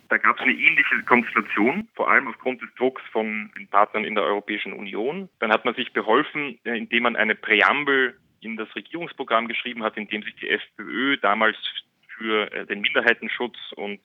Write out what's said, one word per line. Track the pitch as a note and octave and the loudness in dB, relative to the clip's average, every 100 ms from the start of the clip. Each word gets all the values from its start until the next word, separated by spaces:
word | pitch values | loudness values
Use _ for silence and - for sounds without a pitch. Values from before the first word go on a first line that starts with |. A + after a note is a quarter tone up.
| _ | _
Da | A2 | 2
gab's | G#2+ - | 2 2
eine | B2+ | 0
ähnliche | A#2 D3 D#3 - A#2+ G#2+ | 2 4 4 2 0 4
Konstellation, | B2 A2+ A2+ G#2 A2 A2+ F3+ A3+ | 2 4 -2 0 2 2 2 -6
vor | - - | -4 2
allem | A2 C3 | 2 2
aufgrund | A2 B2+ B2 | -4 -4 -4
des | A#2 | -10
Drucks | - B2+ B2+ - | -2 -2 -2 -6
von | A2+ A2 G#2+ G#2+ G2+ | -4 -4 -6 -10 -16
den | G2+ | 0
Partnern | G2+ G#2 G#2+ | 4 4 2
in | F#2 G#2+ | -2 0
der | |
Europäischen | E2 G#2 - G#2 G2 | 0 0 -2 -6 -6
Union. | - G2+ G2 A#2+ F3+ F#3+ _ | -10 -8 -4 -4 -4 -10 _
Dann | A2+ | 0
hat | A2 | 2
man | B2 A#2 | 0 -4
sich | A#2 | -4
beholfen, | A#2 G#2 A#2+ - D3+ C#3+ A#2 | -4 2 2 2 -4 -8 -8
äh, | A2+ A#2 | -6 -6
indem | A2+ A#2 | -2 0
man | A#2+ A2 | 2 2
eine | G#2+ G#2 | 0 0
Präambel | - G#2+ F#2+ C3+ C#3+ C3+ B2+ - _ _ | 2 4 6 4 2 2 0 -2 _ _
in | A2 A2 | -12 -10
das | A2 A2 | -8 -10
Regierungsprogramm | - E3 E3 - B2+ A2+ A#2 | -12 -10 -10 -10 0 0 0
geschrieben | A2+ B2 A#2 | -4 -6 -4
hat, | A2 A2 | -4 -4
in | G#2 | -6
dem | G#2+ | -6
sich | G#2+ - | -8 -10
die | - | -2
F | F#2 - - | -2 -2 -14
P | |
Ö | G2 F#2 C3+ C#3 | -8 -2 0 2
damals | G2+ G#2+ A2 G#2+ - - - _ _ - | 2 4 2 0 -6 -10 -14 _ _ -10
für, | A2 G#2+ G#2 | -2 0 0
äh, | - G2 | -6 -6
den | G2+ | -4
Minderheitenschutz | G#2 C3+ A#2 A2+ A2 - A#2+ - - - | 0 2 2 0 -2 -6 -6 -8 -16 -10
und | G2+ G2+ | -8 -8